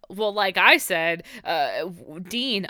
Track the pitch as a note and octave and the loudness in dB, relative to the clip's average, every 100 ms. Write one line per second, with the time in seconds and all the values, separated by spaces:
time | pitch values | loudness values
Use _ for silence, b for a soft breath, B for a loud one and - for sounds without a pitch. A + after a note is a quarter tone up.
0 | - F#3+ G#3+ G3+ F#3+ F#3 G3 D#4+ - E3+ | -14 -4 -4 0 0 4 6 6 4 -2
1 | E3 E3+ - A#3 - E3 C#3 G#2 D#3+ F3 | 0 -2 -6 -12 -6 -2 -2 -4 -8 -10
2 | - D3+ F3 A#3 C4 G#3 F3+ | -16 -16 -8 -4 -2 -2 -2